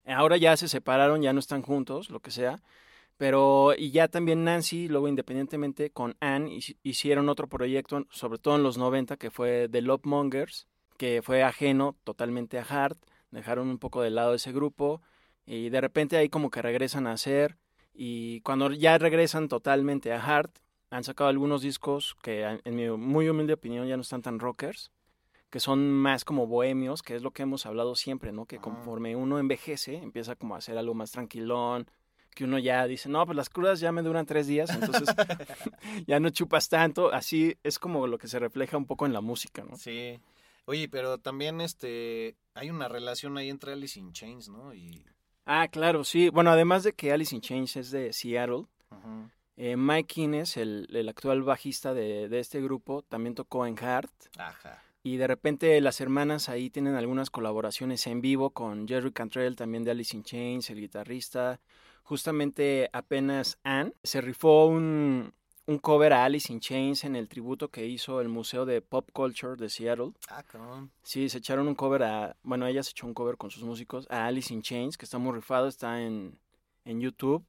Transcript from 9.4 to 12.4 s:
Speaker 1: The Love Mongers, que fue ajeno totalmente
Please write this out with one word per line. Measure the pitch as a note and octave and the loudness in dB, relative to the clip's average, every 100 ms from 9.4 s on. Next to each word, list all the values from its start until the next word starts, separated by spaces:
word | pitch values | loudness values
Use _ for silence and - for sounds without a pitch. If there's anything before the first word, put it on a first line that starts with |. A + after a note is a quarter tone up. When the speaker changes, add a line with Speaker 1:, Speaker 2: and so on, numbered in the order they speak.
| A#2+ B2 A#2+ | 0 2 2
Speaker 1:
The | A#2+ | 0
Love | B2 C#3 D3 | 2 2 2
Mongers, | C#3+ C#3+ C3 C#3+ - - _ _ - | 0 2 -2 -4 -8 -18 _ _ -6
que | B2+ A#2 | 0 0
fue | A2+ C3 | 2 4
ajeno | C3 - C#3+ C3+ C#3 - | 4 4 2 4 2 -2
totalmente | - - A#2+ B2 | -10 -6 -4 -4